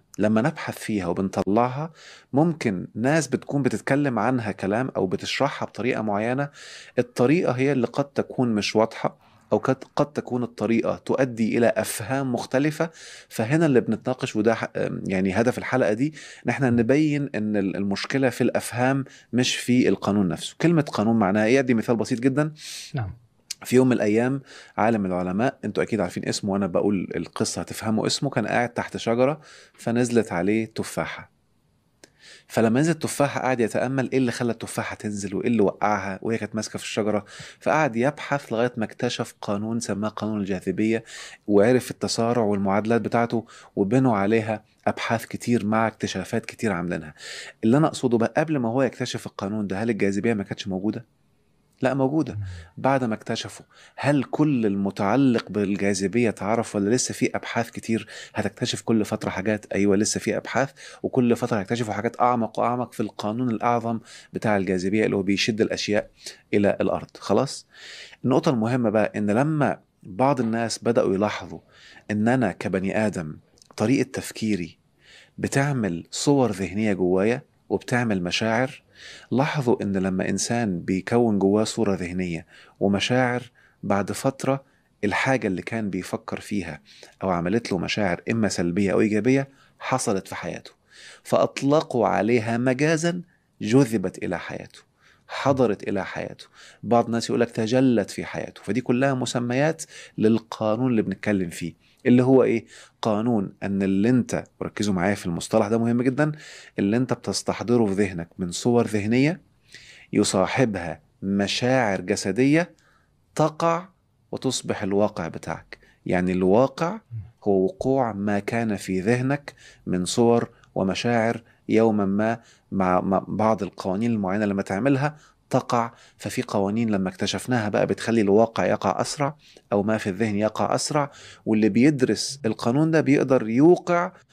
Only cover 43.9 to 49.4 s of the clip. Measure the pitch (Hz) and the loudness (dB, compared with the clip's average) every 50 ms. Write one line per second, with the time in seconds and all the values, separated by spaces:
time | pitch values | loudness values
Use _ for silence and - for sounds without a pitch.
43.9 | 120 135 131 127 110 98 98 101 110 113 107 110 107 104 - _ _ _ _ 107 | 4 4 4 4 2 2 2 2 2 2 0 0 -4 -6 -8 _ _ _ _ -4
44.9 | - - - - 117 113 - - - - - 117 120 113 98 104 107 110 113 110 | -2 -2 -2 -2 -2 -2 -2 -6 -10 -8 -2 0 0 0 2 0 2 2 0 0
45.9 | - - - 101 - 95 90 - - 113 - - - - - 110 95 85 87 87 | -2 -4 -6 -4 -4 -6 -6 -4 -4 -6 -6 -8 -8 -4 -4 -2 -2 -2 -2 -4
46.9 | 87 85 80 78 - - - - - - - - - _ - 110 123 147 160 - | -4 -6 -6 -10 -16 -18 -16 -16 -14 -14 -14 -16 -12 _ 2 4 6 6 4 2
47.9 | - - - 127 117 110 113 - - 151 156 156 156 139 120 113 117 135 135 110 | 0 0 0 0 2 2 2 2 0 0 0 0 0 0 0 0 0 0 0 0
48.9 | - - 127 - - 113 - 104 - - | 0 -4 -6 -6 -6 -8 -10 -10 -8 -6